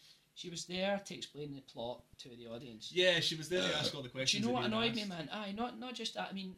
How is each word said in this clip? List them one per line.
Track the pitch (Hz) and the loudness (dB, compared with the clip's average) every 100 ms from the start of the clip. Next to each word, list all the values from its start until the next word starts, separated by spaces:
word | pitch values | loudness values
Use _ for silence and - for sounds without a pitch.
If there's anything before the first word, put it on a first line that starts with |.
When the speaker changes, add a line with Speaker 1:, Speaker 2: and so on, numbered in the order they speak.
| - - _ | -20 -20 _
Speaker 1:
she | - 175 | -12 -10
was | 165 - | -8 -4
there | 185 190 202 | 0 2 0
to | 196 139 | -2 -10
explain | - 143 147 | -10 -8 -8
the | 139 | -8
plot | - 139 117 120 - - | -12 -6 -6 -6 -10 -18
to | 139 120 | -16 -14
the | 117 | -10
audience. | 117 131 107 - | -10 -10 -12 -4
Speaker 2:
Yeah, | 165 185 170 | 6 6 8
she | - | 4
was | 160 143 | 0 0
there | 180 185 | 2 4
to | 156 | 4
ask | - | 2
all | 147 | 0
the | 123 | -6
Speaker 1:
Do | |
you | 131 | 0
Speaker 2:
questions | 131 202 226 | 2 4 4
Speaker 1:
know | |
Speaker 2:
that | |
Speaker 1:
what | 247 | 4
Speaker 2:
we'd | - | 4
Speaker 1:
annoyed | 220 233 | 4 2
me, | 226 | 2
Speaker 2:
asked. | 208 | -2
Speaker 1:
man? | 175 151 | -4 -4
Aye, | 208 202 202 | -4 -4 -2
not, | 240 247 | -4 -4
not | 254 | -8
just | 233 220 | -6 -6
that. | 208 185 | -4 -4
I | |
mean, | 190 190 | -4 -8